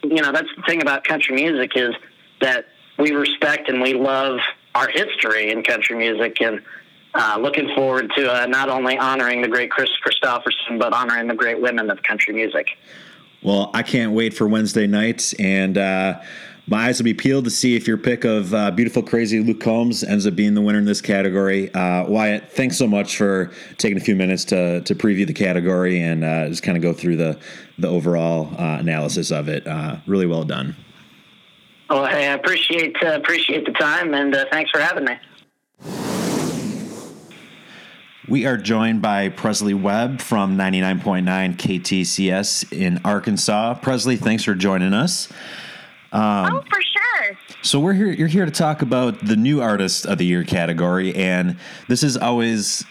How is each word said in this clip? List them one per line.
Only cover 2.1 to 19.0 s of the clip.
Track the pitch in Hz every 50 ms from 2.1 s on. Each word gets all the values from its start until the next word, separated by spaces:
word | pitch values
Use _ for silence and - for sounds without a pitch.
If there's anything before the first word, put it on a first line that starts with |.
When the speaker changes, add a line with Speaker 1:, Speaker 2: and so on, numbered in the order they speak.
| _ _ - _ _ _
Speaker 1:
that | 135 131 127 123 - - _ _ - - - -
we | 143 151
respect | 147 147 143 135 - - - 147 151 147 147 -
and | 131 127
we | 127 131 135
love | 127 131 135 135 135 135 135 127 123 - - - _ _ _ _
our | 120 131 135
history | - - 208 208 - - - 113 110 110 107 107
in | 110 113 110
country | - 123 110 - - 117 117
music, | 113 113 110 107 117 117 113 -
and, | 123 117 110 104 - - - - - - - - - - -
uh, | 123 120 110 104 104
looking | 117 143 - 151 143 131 143
forward | - 135 131 131 131 123 107 -
to, | 143 139 127
uh, | 123 123 123
not | 123 127 131 139 135
only | 131 131 127 127 131 131
honoring | 131 131 135 135 127 123 123 123
the | 123 117
great | 113 123 123 120
Kris | - - 135 123 - - -
Kristofferson, | - - - - 135 123 120 120 123 120 - - - 120 113
but | 120 117 110
honoring | 120 127 120 117 120 117 117
the | 117
great | 110 120 117 117 104
women | 120 123 120 117 110 107
of | 101 - -
country | - 113 104 - - 107
music. | 113 113 107 - 76 76 - - - - - - - - - - - - - _ _
Speaker 2:
Well, | - - 101 101 98 - -
I | 113
can't | 117 - - 127 117 110
wait | 107 110 113 110 104
for | - 113 107
Wednesday | 107 110 110 101 90 113 107
night, | 101 101 104 107 113 117 - - - - -
and, | 104 95 98 98 95 95 95 98
uh, | 98 95 95 95 95 95 87 - - - - - - - - - - -
my | 107 107 113 123
eyes | 127 -
will | 117
be | 117 110
peeled | - - 135 135 139 131
to | 120
see | 104 - - 127 120 117
if | 113 -
your | 110 107
pick | - 127 120 120 -
of, | 120 110 107 101 90 104
uh, | 110 104 101
Beautiful | 90 92 120 113 - 123